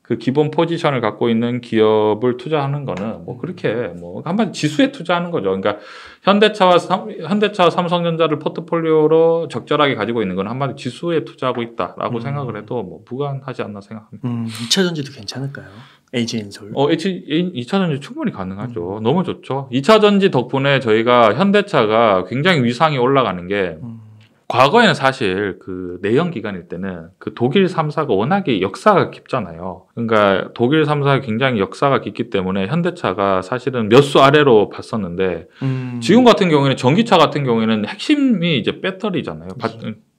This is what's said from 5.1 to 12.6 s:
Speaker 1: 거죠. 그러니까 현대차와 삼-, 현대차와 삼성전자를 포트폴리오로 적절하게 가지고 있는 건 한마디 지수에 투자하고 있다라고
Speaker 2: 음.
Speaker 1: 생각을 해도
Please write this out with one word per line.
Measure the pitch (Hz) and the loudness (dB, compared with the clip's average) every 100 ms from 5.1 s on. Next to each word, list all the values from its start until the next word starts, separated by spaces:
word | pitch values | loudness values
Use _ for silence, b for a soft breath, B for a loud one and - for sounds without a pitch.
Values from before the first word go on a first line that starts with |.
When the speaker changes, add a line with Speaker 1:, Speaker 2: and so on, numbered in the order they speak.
| 175 175 | -4 -2
Speaker 1:
거죠. | 165 | -4
그러니까 | 98 98 101 101 B B B B | -2 -2 -2 -4 B B B B
현대차와 | - 202 214 208 185 175 | 0 4 4 4 4 4
삼-, | - 190 - - | 2 -4 -4 -12
현대차와 | 156 208 208 208 175 | -4 0 0 4 2
삼성전자를 | - 175 175 170 165 165 147 | 2 -2 0 -2 0 0 0
포트폴리오로 | - - 165 165 160 156 151 160 165 165 160 | -4 -8 -4 -2 2 4 4 4 4 2 -2
적절하게 | 117 - 147 143 | -8 -2 2 2
가지고 | 113 104 120 | 0 -2 -2
있는 | 98 | -2
건 | 92 98 | -4 -6
한마디 | 123 135 | -4 -6
지수에 | 143 127 - 170 165 | -6 -10 -8 -4 -4
투자하고 | - - 131 120 | -4 -6 -4 -4
있다라고 | 117 117 87 - 104 117 | -6 -6 -8 -4 -6 -4
Speaker 2:
음. | |
Speaker 1:
생각을 | 117 143 127 | -6 -6 -6
해도 | 104 | -10